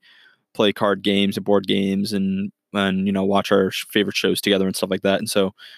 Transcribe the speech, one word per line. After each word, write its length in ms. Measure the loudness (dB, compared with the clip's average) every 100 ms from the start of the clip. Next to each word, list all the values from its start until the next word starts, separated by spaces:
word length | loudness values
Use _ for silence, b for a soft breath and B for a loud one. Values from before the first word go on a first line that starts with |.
| b b b b b
play 200 | 0 0
card 300 | 2 0 0
games 340 | 0 2 2 -2
and 80 | 2
board 200 | 2 2
games 460 | -2 0 -2 -2
and, 400 | -2 -2 -2 -6 -10 _
and, 340 | -2 -2 0 0
you 60 |
know, 100 | 0
watch 300 | 0 0 2
our 180 | 2 2
sh-, 140 | -2 -2
favorite 260 | 0 0 0
shows 240 | -2 0
together 260 | 0 2 0
and 80 | -2
stuff 140 | -4
like 140 | -2
that. 160 | 0 0
And 100 | 0
so, 240 | 0 -2 -4 B